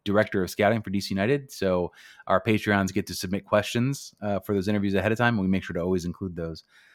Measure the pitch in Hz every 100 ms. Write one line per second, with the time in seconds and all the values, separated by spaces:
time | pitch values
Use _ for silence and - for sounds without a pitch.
0 | - 101 104 101 90 - 104 113 104 98
1 | - 98 104 143 135 - 95 90 87 -
2 | - - - 95 - 107 107 101 95 101
3 | 95 90 92 95 - 104 101 120 127 139
4 | - - 104 98 - 101 95 104 98 95
5 | 101 110 120 113 95 95 - 87 87 92
6 | 87 82 95 85 82 80 - _ _